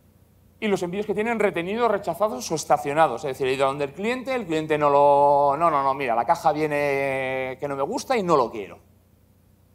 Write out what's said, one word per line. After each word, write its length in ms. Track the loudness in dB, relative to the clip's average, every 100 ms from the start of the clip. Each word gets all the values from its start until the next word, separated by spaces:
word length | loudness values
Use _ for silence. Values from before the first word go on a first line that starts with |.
| _ _ _ _ _ _
Y 100 | -2
los 140 | 0
envíos 220 | -2 -4
que 80 | -4
tienen 260 | -2 -2 0
retenidos, 520 | 0 0 -4 0 0
rechazados 600 | 0 -2 -2 -2 -2 -4
o 40 |
estacionados. 720 | -6 0 0 2 2 2 2
Es 120 | -6 -2
decir, 100 | -2
he 60 |
ido 140 | 2 0
a 20 |
donde 160 | 0
el 80 | -6
cliente, 420 | -4 -4 -4 -4
el 120 | -6 -2
cliente 320 | -4 0 0
no 100 | 2
lo, 680 | 4 6 6 4 4 2 2
"No, 120 | 2
no, 120 | 2
no, 100 | 0
mira, 220 | 0 0
la 100 | 0
caja 260 | 0 0 0
viene 1040 | 0 0 0 0 0 0 -2 -4 -4 -6 -6
que 80 | -6
no 80 | -4
me 60 |
gusta 340 | -4 -4 -2 -2
y 60 |
no 160 | 2 2
lo 120 | 2
quiero". 280 | -4 -12 -14 _ _ _ _ _ _ _ _ _